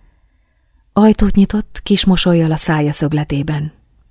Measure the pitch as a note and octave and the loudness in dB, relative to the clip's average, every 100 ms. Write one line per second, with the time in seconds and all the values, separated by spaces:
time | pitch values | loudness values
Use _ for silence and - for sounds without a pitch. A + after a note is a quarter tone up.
0 | _ _ _ _ _ _ _ _ _ - | _ _ _ _ _ _ _ _ _ 2
1 | G#3+ G#3+ G#3 G3+ G3 G#3+ - - - G3+ | 2 4 2 2 0 -2 -6 -12 -2 0
2 | - F3+ F3+ E3+ D#3+ D#3+ - D#3 D3 D3 | 2 2 2 2 0 0 0 0 0 -2
3 | D3 D3+ D3 C#3+ D3+ D3 D3+ - _ _ | -2 -2 -4 -4 -4 -6 -8 -12 _ _
4 | _ | _